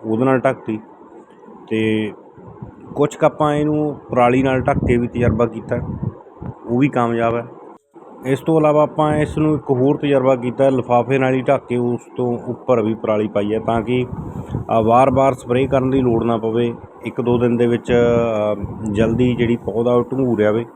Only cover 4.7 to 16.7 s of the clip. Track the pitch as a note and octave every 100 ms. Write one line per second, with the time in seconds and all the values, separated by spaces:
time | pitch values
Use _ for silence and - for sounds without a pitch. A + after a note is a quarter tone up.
4.7 | C#3 - B2 A#2+ A#2+ A#2 A2 A#2 A2+ -
5.7 | - - - - - - - - - -
6.7 | A#2+ C#3+ B2 A#2 A#2 A#2 A#2 A#2 - -
7.7 | - _ - - - B2+ C3+ - D#3+ D3+
8.7 | D3+ D3 - D3+ D3+ D3 - D#3 D3 -
9.7 | B2+ C3 C#3+ D3 C#3 C3 B2+ B2 A#2 C3+
10.7 | C3 A#2+ B2 A#2 C3+ C3 C3 B2 C3+ -
11.7 | B2 A#2+ A#2+ - - B2 A#2+ B2+ A2+ -
12.7 | B2 G#2+ A2 A2+ G#2+ G#2 G#2+ G#2 A2 A2
13.7 | A#2 G#2+ B2+ B2 - - - - - -
14.7 | A2+ A2 A#2+ C3+ B2+ C3+ B2+ A#2+ B2 C3+
15.7 | C3+ C3 C3 B2+ A2+ A2+ A#2 A2 A2+ A#2+